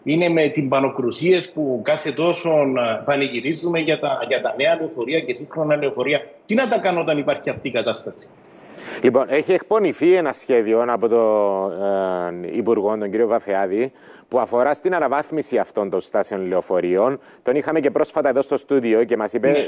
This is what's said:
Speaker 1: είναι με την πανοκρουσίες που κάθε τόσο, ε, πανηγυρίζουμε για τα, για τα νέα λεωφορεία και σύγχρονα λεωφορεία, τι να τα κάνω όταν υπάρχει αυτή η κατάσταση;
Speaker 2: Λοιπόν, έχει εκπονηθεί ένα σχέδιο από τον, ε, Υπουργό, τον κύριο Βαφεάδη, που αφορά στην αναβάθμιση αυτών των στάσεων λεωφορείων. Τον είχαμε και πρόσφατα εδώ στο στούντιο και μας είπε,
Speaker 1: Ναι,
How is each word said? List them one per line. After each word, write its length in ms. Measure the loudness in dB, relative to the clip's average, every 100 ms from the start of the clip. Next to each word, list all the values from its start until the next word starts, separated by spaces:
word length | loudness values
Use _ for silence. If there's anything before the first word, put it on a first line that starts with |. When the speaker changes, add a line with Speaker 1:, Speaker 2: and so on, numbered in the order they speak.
Speaker 1:
είναι 260 | -2 0 2
με 200 | 2 2
την 200 | 0 0
πανοκρουσίες 840 | 2 0 0 -4 -2 2 2 0
που 260 | -4 -4 -2
κάθε 280 | -2 -2 -2
τόσο, 380 | -2 0 0 2
ε, 520 | 2 2 2 0 -2
πανηγυρίζουμε 760 | -2 0 0 -2 -4 -4 -2 -2
για 200 | 0 0
τα, 180 | 0 -2 -2
για 120 | -2
τα 140 | -2 0
νέα 180 | 0 0
λεωφορεία 440 | -2 -6 -4 -2
και 120 | -4
σύγχρονα 420 | -8 -8 -4 0 0
λεωφορεία, 440 | 0 -2 -2 -2 -4 -16 -4
τι 80 |
να 140 | -2 0
τα 100 | 0
κάνω 220 | 0 0
όταν 180 | 0 -2
υπάρχει 320 | 0 -2 -2
αυτή 180 | -6 -4
η 20 |
κατάσταση; 580 | -4 -2 -4 -8 -16 -20 -20 -20 -20 -20 -18 -14 0
Speaker 2:
Λοιπόν, 240 | 2 4 2
έχει 240 | 0 2
εκπονηθεί 600 | 0 2 2 2 2 4
ένα 180 | 4 2
σχέδιο 520 | -4 0 2 4 2 2
από 200 | 0 2
τον, 640 | 4 4 4 2 0 -2 -2 -2 0 0 -2 -4 -6 -6
ε, 40 | -4
Υπουργό, 400 | 0 2 2 0
τον 120 | -2
κύριο 160 | 0 0
Βαφεάδη, 640 | 0 0 -2 0 -2 -4 -6 -20 -20 -4
που 100 | -2
αφορά 340 | 0 0 0
στην 200 | 0 -2
αναβάθμιση 640 | 0 0 -2 -4 -6 -2 -2
αυτών 320 | -2 -2 -2
των 100 | -2
στάσεων 460 | -2 -2 -2 -4 -2
λεωφορείων. 720 | -2 0 -2 2 2 2 0 -10 -10
Τον 140 | -2 -2
είχαμε 240 | 0 0
και 100 | 0
πρόσφατα 380 | 0 -2 0 0
εδώ 140 | 0
στο 140 | 0 -2
στούντιο 480 | 0 0 2 2
και 120 | 2 0
μας 160 | -2
είπε, 180 | 0 0
Speaker 1:
Ναι, 80 | 2